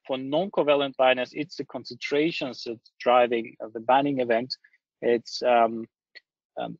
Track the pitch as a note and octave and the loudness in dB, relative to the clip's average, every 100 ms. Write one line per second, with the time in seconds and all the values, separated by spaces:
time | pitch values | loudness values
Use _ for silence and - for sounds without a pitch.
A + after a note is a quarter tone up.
0 | - C3 C3+ D3 G3 - D3 C#3+ C#3 B2+ | -8 -6 -2 -2 -2 0 2 2 0 2
1 | C3 B2+ B2 - D3 - C3+ C3 A#2 A#2+ | 2 2 -2 -6 -8 -8 -10 -12 -14 -12
2 | - C#3+ D#3+ - C3+ A2+ - A2+ _ - | -4 0 0 -2 -8 -8 -10 -12 _ -4
3 | B2+ B2 A#2+ A#2 A#2 - A2+ A2+ A2+ C3 | 4 4 4 2 -4 -10 -12 -6 0 2
4 | C#3+ C3+ A#2+ A2+ C3 - _ _ _ _ | 2 0 0 0 -2 -10 _ _ _ _
5 | A#2+ A#2+ - - B2+ A#2+ A2+ A2+ A2+ _ | 0 0 -2 -4 2 4 4 0 -12 _
6 | _ - _ _ _ - A#2+ | _ -20 _ _ _ -10 -10